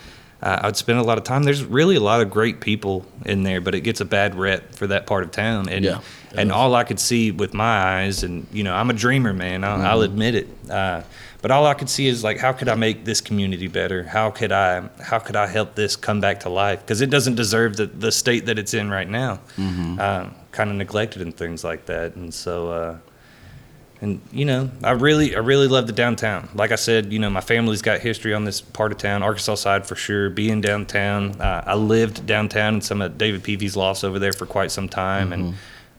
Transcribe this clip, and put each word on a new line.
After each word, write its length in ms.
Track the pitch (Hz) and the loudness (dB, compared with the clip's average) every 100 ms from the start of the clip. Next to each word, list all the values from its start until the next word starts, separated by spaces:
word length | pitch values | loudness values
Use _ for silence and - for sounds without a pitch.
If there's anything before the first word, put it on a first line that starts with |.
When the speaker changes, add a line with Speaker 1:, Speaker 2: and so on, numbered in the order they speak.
| - - - - | -20 -20 -20 -6
Speaker 1:
uh, 160 | - 95 | -2 0
I'd 120 | 104 101 | 0 0
spend 220 | - 120 | 0 2
a 60 | |
lot 160 | 113 110 | 4 2
of 40 | |
time. 200 | - 131 | 0 2
There's 200 | 147 143 | 2 2
really 320 | 123 123 170 170 | 0 2 4 4
a 40 | |
lot 200 | 104 117 | 4 4
of 100 | 101 | 4
great 300 | 104 117 117 | 2 0 0
people 440 | - 104 98 95 - - - | -2 0 0 -2 -6 -10 -2
in 160 | 98 | 0
there, 180 | 95 92 | 2 0
but 140 | 92 95 | 0 -2
it 60 | |
gets 200 | 113 - | -2 -2
a 40 | 95 | 0
bad 280 | 101 101 | 2 2
rep 400 | 92 95 95 - | 2 0 0 -2
for 140 | - 101 | -6 -2
that 180 | 98 - | 0 0
part 180 | 98 | -2
of 60 | 87 | -2
town. 400 | - 110 110 92 | -2 0 0 -2
And, 160 | 95 98 | 0 0
Speaker 2:
Yeah, 140 | - - - - | 0 -8 -20 -8
it 80 | - | -2
Speaker 1:
and 100 | 104 | 0
Speaker 2:
is. 60 | 98 | 4
Speaker 1:
all 180 | 127 | 4
I 100 | 123 | 4
could 160 | 120 101 | 2 -2
see 300 | - 120 110 | 0 2 2
with 240 | 85 101 | 0 -4
my 460 | 101 113 107 92 95 | 0 2 4 4 2
eyes, 220 | 98 92 | 0 -2
and, 240 | 90 85 - | -4 -6 -8
you 120 | 104 | -4
know, 100 | 98 | -2
I'm 160 | 92 120 | 0 0
a 40 | |
dreamer, 400 | 113 120 135 117 | 2 2 2 2
man. 300 | 95 92 92 | 0 -4 -2
I'll, 160 | 98 98 | -2 2
I'll 180 | 95 113 | 4 4
Speaker 2:
Mm-hmm. 140 | 101 | 4
Speaker 1:
admit 200 | 101 113 | 2 0
it. 140 | 110 - - - | 0 -2 -10 -6
Uh, 340 | 98 95 85 85 - - - | -2 -2 -4 -8 -16 -20 -6
but 80 | 110 | 2
all 160 | 139 151 | 4 4
I 80 | 143 | 2
could 140 | 131 | -2
see 160 | - 131 | 0 0
is, 160 | 117 | 2
like, 160 | 110 104 | 0 0
how 140 | 131 | 0
could 160 | 131 123 | 0 0
I 40 | |
make 320 | 110 113 104 110 | 2 2 0 -2
this 160 | 107 | -4
community 460 | - 104 98 90 92 | -2 0 0 -2 -4
better? 340 | 92 90 92 | -2 -2 -2
How 300 | 82 110 110 | -2 0 0
could 200 | - 120 | 0 0
I, 380 | 98 92 90 98 - | 2 2 0 -4 -14
how 160 | - 113 | -4 -2
could 160 | - 107 | 0 -2
I 100 | 101 | 0
help 300 | 110 101 - | 0 -2 -2
this 200 | 101 - | -2 -2
come 240 | - 104 | -2 0
back 180 | 101 98 | 2 0
to 100 | 92 | -2
life? 340 | 90 101 95 - | 0 0 -2 -2
'Cause 140 | 107 | 0
it 100 | 135 | 2
doesn't 240 | 143 123 117 | 2 2 2
deserve 420 | 104 113 117 104 | 2 2 2 0
the, 80 | 104 | -4
the 260 | 80 110 | -4 -2
state 360 | - 127 120 113 | 0 2 0 0
that 100 | 107 | -4
it's 160 | 101 | -2
in 160 | 113 104 | -2 -2
right 180 | 98 90 | -2 -4
now. 340 | 113 131 95 - - | -2 -4 -6 -8 -4
Speaker 2:
Mm-hmm. 420 | 95 90 85 90 | -2 -2 -2 0
Speaker 1:
Um, 340 | 101 95 92 - - | 0 0 -4 -14 -8
kinda 200 | - 104 | -2 -2
neglected 480 | 101 95 107 110 95 | -2 -2 -2 -2 -4
and 160 | 85 - | -10 -6
things 260 | 85 82 | -8 -6
like 220 | 85 82 - | -6 -6 -6
that. 300 | 82 85 90 | -6 -6 -8
And 180 | 87 | -12
so, 380 | - 90 87 85 | -10 -6 -4 -4
uh, 240 | 85 82 82 - - - - - - - - - - | -4 -6 -8 -16 -20 -20 -20 -20 -20 -20 -20 -20 -8
and, 160 | 104 95 - | -6 -6 -6
you 140 | 113 143 | -2 0
know, 260 | 127 131 - | 0 -2 -2
I 80 | - | 0
really, 440 | 123 143 151 143 101 | 4 4 6 4 2
I 40 | |
really 280 | 117 139 139 | 2 4 6
love 180 | 131 117 | 4 2
the 80 | |
downtown. 560 | 110 120 113 110 92 - 104 | 0 0 0 -2 -4 -4 -2
Like 160 | 107 | 0
I 40 | 110 | 2
said, 380 | - 113 101 | 2 2 2
you 60 | 110 | -2
know, 100 | 104 | -2
my 120 | 98 | -2
family's 420 | - 117 113 104 | 0 2 2 0
got 160 | 113 98 | 0 0
history 340 | 117 107 110 | 0 -2 -2
on 120 | 104 104 | -2 -2
this 140 | - | -6
part 320 | - - 107 | -6 -2 -2
of 60 | 98 | -2
town, 240 | 101 101 | -2 0
Arkansas 340 | 101 104 - 107 | 0 0 -2 0
side 300 | 101 98 95 | 2 2 0
for 100 | - | -6
sure, 360 | - 104 98 | -2 0 0
being 280 | 98 107 107 | 0 0 2
downtown. 800 | 104 104 101 104 101 104 101 101 | 0 0 -2 -2 0 0 -2 -2
Uh, 240 | 98 87 92 | -2 -2 0
I 80 | 104 | 0
lived 500 | 107 113 113 104 - | 4 4 2 -2 -2
downtown 500 | 107 104 107 107 107 | 0 0 0 0 0
in 60 | |
some 180 | - 104 | -2 -2
of 200 | 92 - | -4 -2
David 240 | 107 95 | -2 -2
Peavy's 320 | 101 101 101 95 | -4 -4 -2 0
lofts 260 | 95 95 | 0 0
over 140 | 98 95 | -2 0
there 160 | 98 | -2
for 140 | 92 90 | -2 -4
quite 240 | 101 92 | -2 -2
some 180 | - 92 | -2 -6
time. 400 | - 92 98 95 | -4 -2 0 0
Speaker 2:
Mm-hmm. 40 | |
Speaker 1:
And, 220 | 87 90 98 - - - | -2 -4 -6 -12 -20 -20